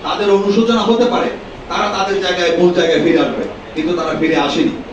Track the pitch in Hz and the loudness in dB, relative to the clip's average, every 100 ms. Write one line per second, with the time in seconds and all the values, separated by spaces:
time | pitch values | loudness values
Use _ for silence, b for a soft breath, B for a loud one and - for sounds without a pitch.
0 | - - 202 196 202 214 233 226 208 233 | -4 -2 2 2 4 2 4 2 2 2
1 | 247 - - - - - - 170 202 196 | 2 2 -2 -6 -12 -16 -8 -4 -2 -2
2 | 196 202 185 180 170 170 180 175 165 - | -2 0 0 0 0 4 4 4 2 2
3 | - - - - - - - 160 160 175 | 4 2 2 -2 -8 -10 -10 -6 -2 -2
4 | 160 - 160 156 143 147 147 - - | -4 -2 0 0 0 -2 -4 -6 -12